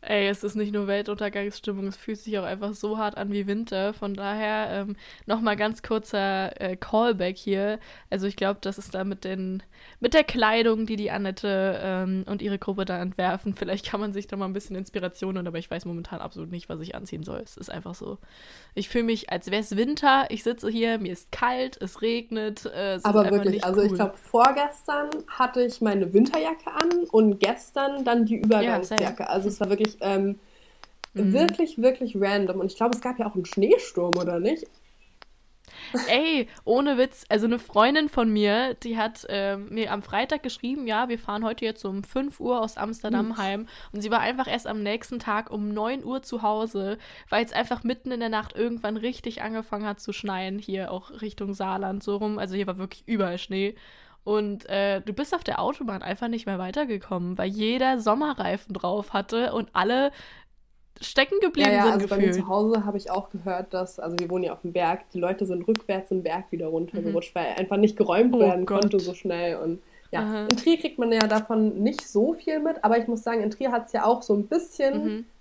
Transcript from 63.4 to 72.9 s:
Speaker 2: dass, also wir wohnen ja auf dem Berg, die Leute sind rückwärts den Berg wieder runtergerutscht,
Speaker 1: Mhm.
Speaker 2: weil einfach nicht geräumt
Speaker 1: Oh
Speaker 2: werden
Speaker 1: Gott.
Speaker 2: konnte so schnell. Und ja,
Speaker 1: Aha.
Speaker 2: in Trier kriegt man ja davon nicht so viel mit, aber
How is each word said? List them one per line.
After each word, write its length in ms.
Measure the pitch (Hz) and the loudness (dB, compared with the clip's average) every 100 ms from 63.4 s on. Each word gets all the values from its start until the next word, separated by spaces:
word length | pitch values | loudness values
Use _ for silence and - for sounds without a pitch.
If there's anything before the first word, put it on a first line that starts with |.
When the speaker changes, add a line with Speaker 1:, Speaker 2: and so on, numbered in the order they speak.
| 175 180 - | -4 -4 -4
Speaker 2:
dass, 280 | 185 185 - | -6 -6 -6
also 180 | 165 175 | -6 -4
wir 100 | 175 | -2
wohnen 160 | 185 | -2
ja 80 | 180 | -2
auf 100 | - | -4
dem 100 | 175 | -4
Berg, 360 | 175 170 185 - | 0 0 0 -4
die 80 | 185 | -4
Leute 260 | 175 190 190 | -2 -2 -2
sind 200 | 180 175 | -2 0
rückwärts 400 | 220 - 190 190 | 0 0 -4 -2
den 160 | 190 | -2
Berg 260 | 165 170 190 | -2 -4 -6
wieder 160 | 170 160 | -6 -2
runtergerutscht, 640 | 165 170 202 - 170 175 | -2 -4 -4 -2 -2 -4
Speaker 1:
Mhm. 20 | |
Speaker 2:
weil 120 | - 151 - | -4 -2 -2
einfach 200 | 185 202 | 0 4
nicht 200 | 214 214 | 4 4
geräumt 420 | 214 180 240 247 | 2 4 4 6
Speaker 1:
Oh 0 | |
Speaker 2:
werden 260 | 208 180 185 | 6 4 0
Speaker 1:
Gott. 40 | |
Speaker 2:
konnte 280 | 196 208 202 | 2 4 2
so 140 | 180 | 0
schnell. 420 | 180 196 170 175 165 | -6 -4 -2 -2 -2
Und 240 | 160 170 - - - | -4 -6 -10 -20 -8
ja, 140 | 220 | -4
Speaker 1:
Aha. 200 | 214 214 214 | -2 -2 2
Speaker 2:
in 100 | 247 | 2
Trier 220 | - 330 | 4 2
kriegt 200 | 311 - | 0 -2
man 140 | 233 | 2
ja 160 | 226 214 | 4 4
davon 520 | 214 214 220 214 190 | 2 2 2 2 2
nicht 260 | 214 - - | 0 0 -2
so 260 | 202 247 | 2 2
viel 240 | 330 - 311 | 0 -2 -2
mit, 240 | 302 311 | -2 0
aber 160 | 214 | 2